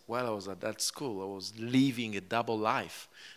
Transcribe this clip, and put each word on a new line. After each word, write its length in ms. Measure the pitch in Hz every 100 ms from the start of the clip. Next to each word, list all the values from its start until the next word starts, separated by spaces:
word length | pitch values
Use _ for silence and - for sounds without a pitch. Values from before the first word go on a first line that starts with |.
| -
while 180 | 117 123
I 40 |
was 180 | 104 95
at 140 | 90
that 200 | 110 104
school, 400 | - - 143 98
I 120 | 95 98
was 160 | 95 107
living 560 | 113 131 139 120 113 101
a 60 |
double 360 | 92 113 117 110
life. 520 | 107 127 87 - - - -